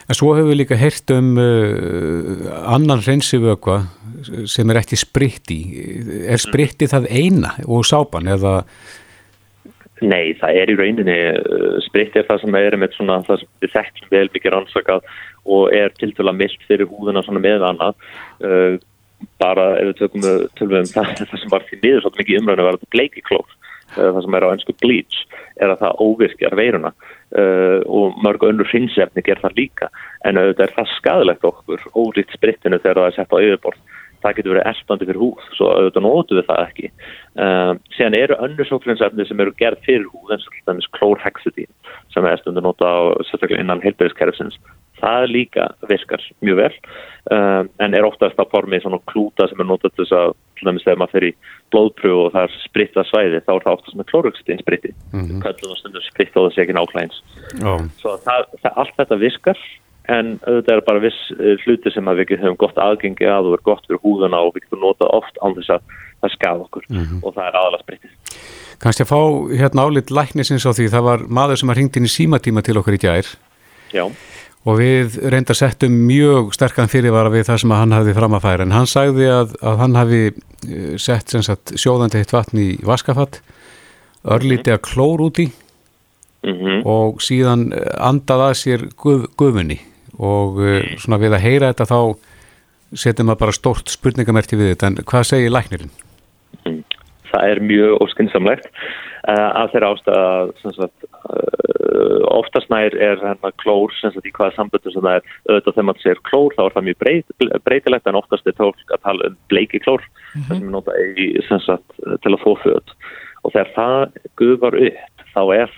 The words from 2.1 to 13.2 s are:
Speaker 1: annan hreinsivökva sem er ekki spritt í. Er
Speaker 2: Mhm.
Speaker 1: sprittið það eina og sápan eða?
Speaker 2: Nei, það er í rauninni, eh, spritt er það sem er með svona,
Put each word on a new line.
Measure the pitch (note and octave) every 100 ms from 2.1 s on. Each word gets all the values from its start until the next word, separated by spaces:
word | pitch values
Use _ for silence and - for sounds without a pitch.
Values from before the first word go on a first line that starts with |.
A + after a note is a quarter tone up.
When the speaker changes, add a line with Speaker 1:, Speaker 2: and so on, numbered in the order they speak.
| E2+ E2 F#2+ F2+ D#2+ F#2
Speaker 1:
annan | B2+ D3+ B2+
hreinsivökva | G2+ C#3+ - B2+ A2+ G2+ G2+ G2 F2+ - G#2+ C3 - G2+ G#2
sem | - A2
er | A2+
ekki | - A2+
spritt | - - A2+ - -
í. | D#2+ F2 C#2 - - A#2 G2 F2+
Er | A#2
Speaker 2:
Mhm. |
Speaker 1:
sprittið | - C#3 C#3+ - D3
það | C#3 A#2+
eina | A#2 F3+ F3+ C#2+ -
og | B2 A#2+ A2+
sápan | D3 D3 E2 F2+
eða? | G2 G2 F#2+ - - - - - - _ _ _ _ - _ _ -
Speaker 2:
Nei, | G#2+ F2+ D#2+ D#2+
það | D#2 F2+
er | F#2+
í | G2
rauninni, | G2 A2+ F#2 E2+
eh, | E2+ - - - G1+ -
spritt | - G2+ G#2+ G#2+
er | G#2
það | G#2
sem | G#2+ G2
er | G2+ G#2
með | F#2+
svona, | - G2 F#2